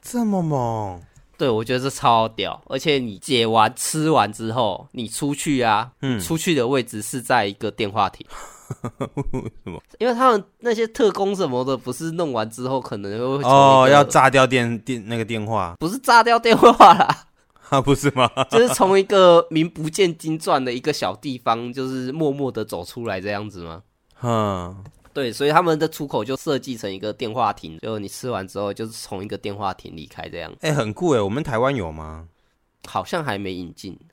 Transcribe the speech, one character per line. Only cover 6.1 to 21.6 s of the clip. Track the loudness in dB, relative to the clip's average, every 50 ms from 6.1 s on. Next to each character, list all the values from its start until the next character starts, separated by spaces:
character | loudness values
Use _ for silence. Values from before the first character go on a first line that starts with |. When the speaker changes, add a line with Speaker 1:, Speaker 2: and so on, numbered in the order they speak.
| -2 -2
Speaker 2:
出 | -2 -4 -4
去 | -2 -2 0 0
的 | 0 0
位 | 2 0 0 -2
置 | -4 -8 -10
是 | -8 -8 -8 -6
在 | -2 0 2 2 2
一 | 0 -4
个 | -6 -6 -6
电 | -4 -4 -4 -4
话 | 0 0 -2 -2
亭。 | -2 -8 -20
Speaker 1:
<laughs> | -18 -18 -18 -18 -18 -20 -18 -14 -14 -12 -12 -12 -12 -10 -10 -10 -8 -8 -8 -6 -6
为 | -6 -6 -8 -10 -12 -14 -16
什 | -14
么？ | -14 -14 -16 _ -10 -4
Speaker 2:
因 | -2
为 | -2 0
他 | 4 4 4
们 | 4 2 0 _ _ _
那 | -4 -4 -2
些 | -2 -2
特 | -4 -2 0 2 2 2
工 | 0 -2 -2 -2
什 | -2 -2 -2
么 | -2 -2 -2
的， | -2 -4
不 | -4 -6 -8 -10
是 | -8 -8 -6
弄 | -4 -4 -4 -2 -2
完 | -4 -4 -6
之 | -6 -8 -6
后 | -4 -4 -4
可 | -4 -6 -10
能 | -8 -8 -6 -6
会 |
从 | -4 -4 -2 -2 0
一 | 2
个 | 6
Speaker 1:
哦， | 8 8 8 8 8 8 8 8
要 | 8 6 6
炸 | 6 4 4 4 6
掉 | 6 6 4
电-， | 4 4 2 0 0 -4 -6
电-， | -8 -8 -8 -8 -8
那 | -6 -6
个 | -6 -6
电 | -4 -6 -6 -6
话。 | -4 -4 -4 -4 -4 -6 -8
Speaker 2:
不 | -8
是 | -8 -8
炸 | -4 2 6 6 6
掉 | 6 6 2
电 | 2 2 2 4
话 | 8 8 8 10 10 10 10 10
啦。 | 8 6 2 0 -2 -4
Speaker 1:
<laughs> | _ _ _ _ _ _ _ -6 -2
啊， | 0 2
不 | 2 2 2
是 | 2 2 0
吗？ | 2 2 0 0 0 -2 -2 2
Speaker 2:
就 | 4 4
是 | 4 4 4
从 | 2 2 4 4 4
一 | 2
个 | 4 6 6 8 8 8 8 6 4
名 | 0 -2 -2 -2
不 | -4 -6 -8 -4
见 | 0 0 0 0 0
经 | -2 -6 -4 -4
传 | -4 -2 0 0 0 0
的 | -4 -6
一 |
个 | -6 -4 -4
小 | -4 -2 -4 -6 -6
地 | -6 -8 -10 -10
方， | -4 -2 -2 -2 -2